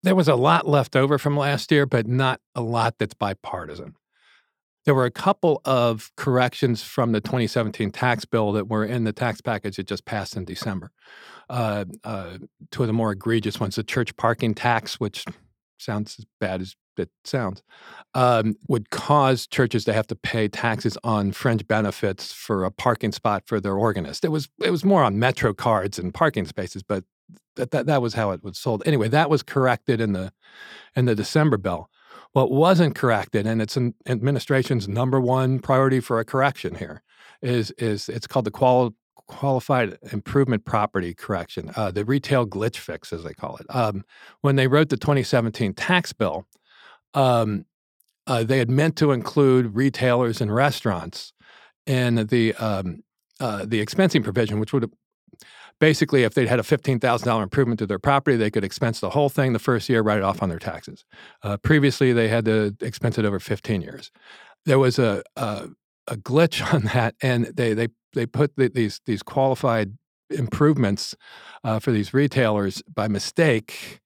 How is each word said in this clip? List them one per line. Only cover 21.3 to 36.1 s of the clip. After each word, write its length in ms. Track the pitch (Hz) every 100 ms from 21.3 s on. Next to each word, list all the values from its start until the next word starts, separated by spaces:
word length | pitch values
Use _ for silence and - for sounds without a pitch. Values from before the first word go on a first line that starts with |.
fringe 340 | 92 135 113 101
benefits 640 | 110 104 - 104 95 -
for 320 | - - 101
a 60 | 92
parking 400 | - 127 113 113
spot 320 | - 113 101 -
for 140 | 110
their 180 | 98 98
organist. 460 | 113 95 73 -
It 60 | 170
was, 180 | 151 139 _
it 60 | 180
was 140 | 170
more 200 | 185 196
on 160 | 123 101
Metro 340 | 123 - 117
cards 420 | 101 123 107 98 -
and 160 | 90
parking 340 | - 160 117 87
spaces, 360 | - 92 98
but 220 | 95 98 - _ _ - _
that, 160 | - 127
that, 160 | 143 123
that 160 | 143
was 120 | 120
how 180 | 110 104
it 100 | 90
was 160 | 98 90
sold. 240 | 135 110 -
Anyway, 200 | 143 107
that 240 | 147 156
was 140 | 151
corrected 560 | - 139 127 117 - 117
in 120 | 113
the, 180 | 95 92 _ _ - - - - -
in 80 |
the 100 | 123
December 420 | 107 101 156 151 110
bill. 320 | 95 85 - _ _ - -
What 180 | 131 131
wasn't 460 | 135 165 180 160 110
corrected, 500 | 127 107 95 110 107
and 160 | 113
it's 140 | 107 -
an 180 | 120 - -
administration's 840 | 123 123 139 - 135 120 123 98
number 320 | 101 127 135
one 400 | 123 131 131 131
priority 400 | - 131 135 131
for 180 | -